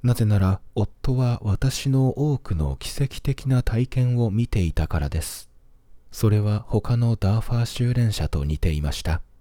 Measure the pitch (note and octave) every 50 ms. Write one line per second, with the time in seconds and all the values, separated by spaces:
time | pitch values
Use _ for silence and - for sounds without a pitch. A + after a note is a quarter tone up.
0 | - A#2+ A#2+ - A#2 G#2+ G#2+ G2 F#2+ F#2+ G2+ - - - - - G#2 - - -
1 | - C#3+ C3 B2+ B2+ A#2+ A#2+ - - G#2 F#2+ - - C3+ - - - C3+ C3+ C3
2 | C3 C3 - - C#3+ D3+ C#3+ B2+ - - G2+ D#2+ D2+ C#2 C2+ - - - - -
3 | C#3 C3+ - - - C#3+ C3+ - - C3 C3 B2+ - - A2+ A2+ B2 - - C3
4 | B2+ B2 B2 A#2+ A#2+ A2 G2 A2 A#2+ - - A2 F2+ E2 - - D#2+ - - E2
5 | D2 C#2+ - D#2+ D#2 - - - - - - - - - - - _ - - -
6 | - - - - - G#2+ G#2 G#2+ G#2 G#2 G#2 G2+ - - - A2 - - B2 A#2+
7 | A#2+ A#2 A#2 - - F#2+ G#2 A2 - - B2 A#2 A#2+ - - - A#2+ B2 B2 B2
8 | A#2+ A2+ G#2 - D2+ D2 - D#2+ C#2+ D2 D2+ D2 - E2+ D#2 D2 D2 C#2+ - -
9 | - D#2+ E2 F2 - - - -